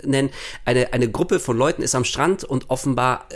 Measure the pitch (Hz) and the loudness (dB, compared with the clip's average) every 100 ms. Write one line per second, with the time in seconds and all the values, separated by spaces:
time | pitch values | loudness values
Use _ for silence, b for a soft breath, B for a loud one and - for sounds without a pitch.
0 | - 135 135 B B B - 123 123 123 | 0 2 0 B B B 0 2 2 2
1 | 120 - 175 185 - 117 143 - 113 131 | 0 0 0 0 0 2 2 0 0 0
2 | 123 - 156 196 - 131 - 127 143 123 | 0 0 0 0 -2 -4 -2 -2 0 0
3 | 127 123 - | 0 0 -6